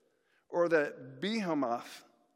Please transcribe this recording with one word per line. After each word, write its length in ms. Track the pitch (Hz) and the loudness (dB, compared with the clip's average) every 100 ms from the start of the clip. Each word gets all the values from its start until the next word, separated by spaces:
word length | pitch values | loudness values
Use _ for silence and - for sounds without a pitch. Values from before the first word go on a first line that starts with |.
| _ _ _ _ _ | _ _ _ _ _
or 200 | 175 170 | 0 4
the 260 | 165 127 - 131 - | 4 2 -4 -14 -6
behemoth, 840 | 196 226 185 151 123 117 - - - _ _ | -2 -2 0 0 0 -2 -6 -16 -20 _ _